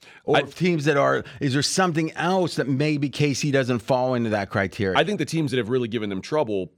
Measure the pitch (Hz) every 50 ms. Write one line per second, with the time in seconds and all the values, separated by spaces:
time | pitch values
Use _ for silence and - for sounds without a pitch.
0 | - - - - - - 151 151 143 120 - - 165 185 175 156 139 156 143 139
1 | 139 135 135 127 - - - - 160 139 123 143 139 - - 190 185 180 151 160
2 | 160 156 - - 151 175 190 190 180 151 - 156 135 123 139 127 147 151 151 143
3 | 143 139 - - 147 147 131 - - 147 131 135 131 117 123 113 - - 131 123
4 | 127 131 127 120 117 110 107 104 98 - - 107 98 90 - - 107 95 92 135
5 | 165 185 208 180 151 - 160 165 156 135 131 123 110 101 127 127 123 110 110 117
6 | 107 104 98 95 - - 151 151 147 107 104 95 92 - _